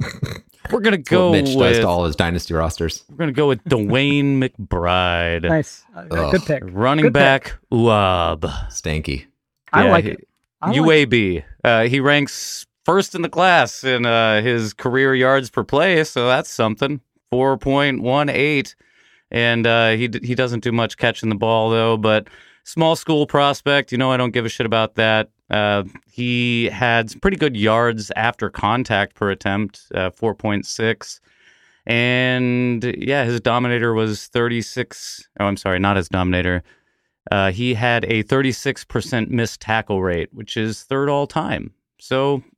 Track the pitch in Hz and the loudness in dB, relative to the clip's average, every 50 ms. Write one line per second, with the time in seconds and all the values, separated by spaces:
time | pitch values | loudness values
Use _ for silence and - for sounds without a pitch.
0 | - - - - - - - - - _ _ _ - - - 247 202 226 202 175 | -10 -10 -8 -8 -8 -8 -8 -12 -16 _ _ _ -8 -6 -4 0 2 2 0 0
1 | 131 - 160 180 185 175 202 202 143 135 131 135 127 120 117 117 110 95 87 87 | 0 0 2 4 4 4 4 4 2 2 2 4 4 4 4 4 4 2 2 2
2 | 87 82 76 - 92 85 87 87 - - 85 80 82 80 - - 85 80 - - | 2 0 0 0 0 0 0 -2 -2 -2 0 0 0 0 -2 -2 -4 -4 -4 -6
3 | - _ 143 139 165 151 127 123 151 143 131 113 - - - 120 107 101 110 127 | -12 _ -8 -6 -4 -2 0 0 2 2 0 0 -2 -2 -2 0 0 2 2 2
4 | 139 143 143 143 143 139 139 135 131 127 - - 101 - - 90 85 87 90 90 | 2 2 2 2 2 2 2 2 0 -2 -4 -8 -8 -6 -4 -2 0 2 2 2
5 | 92 90 87 85 85 85 85 85 82 85 160 160 147 - - - - _ _ 175 | 2 2 0 0 0 0 -2 -2 0 0 0 0 0 -4 -8 -18 -20 _ _ -20
6 | 175 165 160 165 165 147 175 185 - - 151 131 107 92 90 95 110 127 143 156 | -10 -6 -4 -2 0 0 0 0 0 -2 -4 -4 -6 -6 -4 -2 0 2 2 4
7 | 151 143 120 143 139 135 135 135 - - - - _ _ - 117 117 117 110 107 | 4 4 4 4 4 4 4 2 0 -6 -14 -16 _ _ 0 2 4 4 4 4
8 | 101 92 92 90 85 82 82 80 82 80 69 - - - - - - 80 78 78 | 4 2 2 2 0 -2 -2 -4 -6 -6 -6 -8 -8 -10 -10 -10 -6 -4 -4 -4
9 | 76 - 69 67 - - _ _ _ _ _ _ _ - - 160 - - 185 170 | -4 -4 -6 -8 -8 -14 _ _ _ _ _ _ _ -2 0 2 4 4 4 4
10 | 202 214 - - - _ _ _ _ _ _ _ - 170 226 143 156 160 160 156 | 2 0 -4 -8 -12 _ _ _ _ _ _ _ -4 -2 0 2 4 6 6 6
11 | 143 120 123 117 107 95 90 85 - - - - - 120 117 113 113 120 127 139 | 4 4 2 2 2 2 0 -2 -6 -10 -10 -2 0 2 4 4 2 2 0 0
12 | 131 139 143 147 143 135 - - - - - - - - _ _ _ - 170 196 | 2 2 2 2 0 -2 -4 -10 -12 -12 -12 -14 -16 -18 _ _ _ 0 2 2
13 | 185 - - 180 170 147 - 156 180 185 175 165 131 110 - - - 135 127 123 | 0 -2 -4 -6 -6 -4 0 2 2 4 4 4 4 2 0 -4 -4 -2 0 0
14 | 117 120 117 117 113 110 107 107 107 123 120 117 110 107 - - - 127 120 131 | 0 2 2 2 2 2 2 2 2 0 0 0 -2 -4 -6 -6 -4 -2 0 2
15 | 135 135 135 127 127 131 135 135 131 113 - - 107 - - 139 160 190 180 160 | 2 2 2 4 4 4 4 2 0 -2 -4 -6 -4 -2 0 2 2 2 2 2
16 | 156 151 - 131 120 123 127 139 165 - - - 117 110 107 - 139 139 147 131 | 0 0 -2 -2 0 2 2 0 0 -4 -4 -2 -2 -2 0 -2 -2 -4 -4 -6
17 | - _ _ _ _ _ - 123 131 135 135 123 - 139 135 139 143 143 131 123 | -10 _ _ _ _ _ -2 0 0 0 0 0 -2 0 0 2 2 0 -2 -2
18 | - 120 127 143 147 143 - - 139 151 151 139 135 - - _ _ _ _ _ | -2 0 0 0 0 0 0 0 0 0 0 -2 -4 -6 -10 _ _ _ _ _
19 | _ _ _ _ _ _ - 117 117 117 117 117 113 117 113 117 113 113 110 110 | _ _ _ _ _ _ -4 -2 0 0 0 2 2 2 2 4 4 2 2 0
20 | 123 120 110 120 - 120 123 123 131 123 120 117 - 123 113 117 117 110 - - | -2 -4 -4 -6 -6 -4 -2 -2 -2 -2 -2 -4 -4 -2 0 0 -2 -2 -2 -2
21 | - 120 113 - - 113 107 101 117 113 113 113 110 113 113 113 113 113 113 110 | -2 -2 -2 -2 -2 -2 -2 0 0 2 2 2 2 2 2 2 2 2 0 2
22 | 107 110 107 110 107 - - - - - _ _ _ - - 165 160 160 165 160 | 2 2 2 2 0 -4 -10 -20 -20 -20 _ _ _ -10 -2 0 2 2 2 0
23 | - - 160 147 147 139 - 147 143 143 139 - - 143 143 143 135 - 123 120 | 0 0 0 0 0 2 2 2 2 2 0 0 0 0 0 0 0 0 -2 -2
24 | 131 131 131 127 127 123 107 123 113 113 - - 123 110 110 113 110 110 - - | 0 0 0 0 0 0 -2 -2 -2 -2 -4 -4 -2 0 0 0 0 0 0 0
25 | 113 110 110 110 110 - _ _ _ - - 107 104 104 104 101 98 95 - - | 2 2 2 2 0 -2 _ _ _ -4 -2 0 0 2 0 0 -2 -4 -10 -18
26 | - _ _ - 123 123 123 120 120 120 120 117 117 - 110 101 123 120 117 117 | -20 _ _ -8 -6 -4 -2 -2 -2 -2 -2 -2 -2 -4 -2 -2 0 0 2 0
27 | 113 110 - - - 196 - - 151 147 127 107 104 107 110 113 120 120 117 110 | 0 -2 -6 -4 -2 -2 0 0 -2 -2 0 0 2 2 2 2 2 0 0 -4
28 | 104 - - - 110 117 123 - - 98 - - - 101 113 123 127 - 117 98 | -8 -8 -6 -2 -2 -2 -2 -4 -6 -8 -6 -4 -2 0 0 0 0 0 0 0
29 | 101 98 - _ 107 101 98 - - 101 98 101 107 98 - - - _ - 90 | 0 -2 -2 _ -2 -2 -2 -2 -2 -2 -2 -2 -2 -4 -8 -14 -16 _ -4 -4
30 | 92 92 - _ - 113 98 - - 107 104 101 - - - - 113 110 110 - | -4 -4 -4 _ -4 -4 -4 -4 -4 -2 -2 -2 -4 -6 -6 -2 -2 -2 -2 -4
31 | - - - - _ _ _ _ _ _ _ _ _ _ _ _ _ - 117 117 | -6 -14 -20 -20 _ _ _ _ _ _ _ _ _ _ _ _ _ -2 0 0
32 | 120 123 123 123 127 127 127 127 127 123 123 123 123 123 123 117 107 123 - - | 2 2 2 0 0 0 0 0 0 0 0 0 0 0 -2 -2 -4 -4 -6 -4
33 | - - 139 143 131 117 120 117 104 123 113 123 127 123 120 120 117 117 113 110 | -4 -2 0 0 0 0 -2 -2 0 0 0 2 0 0 0 0 0 0 0 0
34 | 110 110 107 101 - - - 123 117 120 117 117 107 - - 127 120 - - - | 0 -2 -4 -6 -10 -6 -2 -2 0 0 -2 -4 -6 -6 -6 -8 -8 -8 -10 -14
35 | - - - - - _ _ - 101 101 101 95 - 98 92 90 95 98 101 98 | -16 -16 -16 -18 -20 _ _ -4 -2 -2 -2 -2 -2 -2 0 2 2 2 2 2
36 | 87 - - 92 92 90 90 90 87 90 90 87 - - _ _ _ _ _ _ | 0 0 -2 0 0 2 0 0 0 0 -2 -2 -4 -8 _ _ _ _ _ _
37 | _ _ _ _ _ - - 101 98 95 92 101 120 123 123 107 120 123 120 117 | _ _ _ _ _ -2 0 0 0 0 0 -2 -2 -2 -2 0 0 0 0 0
38 | - 95 113 110 104 - 135 135 139 131 120 - - 139 127 - - - - 120 | 0 0 -2 -2 0 0 0 0 0 0 -2 -2 -4 -6 -6 -6 -10 -8 -6 -6
39 | 101 - - 117 110 - 127 120 117 110 - - - - 110 110 107 - 104 95 | -4 -2 -2 -2 -2 -2 -2 -2 -2 -4 -6 -10 -4 -2 -2 -2 -2 -2 -2 -2
40 | 92 92 87 85 78 - - - 107 - - 117 110 110 107 - - - 135 135 | 0 0 -2 -2 -4 -6 -10 -16 -16 -10 -6 -4 -4 -4 -4 -8 -8 -6 -4 -2
41 | 143 143 143 143 143 139 - - - - 135 76 - - - _ _ _ _ _ | 0 0 0 -2 -2 -2 -4 -6 -4 -4 -6 -6 -8 -10 -16 _ _ _ _ _
42 | - - 135 131 135 143 143 135 - _ _ | -8 -4 -2 0 0 0 0 -2 -4 _ _